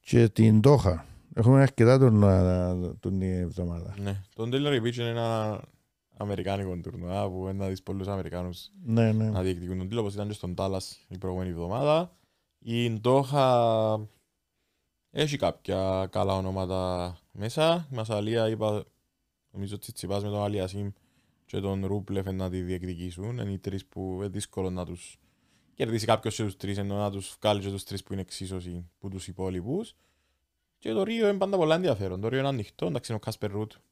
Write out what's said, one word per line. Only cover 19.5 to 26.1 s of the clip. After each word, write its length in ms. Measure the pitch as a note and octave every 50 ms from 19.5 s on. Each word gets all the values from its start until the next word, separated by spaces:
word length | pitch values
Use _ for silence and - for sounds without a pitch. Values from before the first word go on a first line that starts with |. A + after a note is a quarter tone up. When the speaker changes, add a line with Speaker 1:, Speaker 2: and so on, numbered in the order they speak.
Speaker 2:
νομίζω 240 | _ G2 G2 G2 G2+
ότι 80 | - -
Τσιτσιπάς 400 | - A2+ - - F2 G2 G2+ G2+
με 60 | G#2
τον 140 | G2+ G#2 G2+
Αλιασίμ 460 | G2+ G#2 G#2 F#2 F#2 F#2 G2+ G2+ G2+ G2+ _ _ _ _ _ _ _ _ _ _
και 140 | _ - G2
τον 260 | G2 G2 G2 G2 F#2+
Ρούπλεφ 460 | G2 G2 G#2 G2 - G2 G2 F#2+ F#2+ F#2+
να 180 | F#2 F#2 F#2
τη 100 | F2+ F#2
διεκδικήσουν. 760 | F2+ F2 F#2 F2+ F2+ F#2 F#2 E2+ F2 F2+ E2+ F2+ F#2+ A2 A#2+ B2
Είναι 120 | A2+ G2+
οι 80 | G2 F#2+
τρεις 280 | _ G2+ F#2+ G2 F#2+
που 280 | _ _ G2+ F#2+ F#2+ F#2
είναι 120 | F#2 G2+ G2+
δύσκολο 420 | F#2 G2+ G2+ - _ - F#2+ F#2
να 140 | F#2 F2+ F2+
τους 340 | E2 F2 F2 - - - _ _ _ _ _ _ _ _ _ _ _ _
κερδίσει 320 | _ C3 A#2 A2+ A2+ G#2
κάποιος 280 | G#2+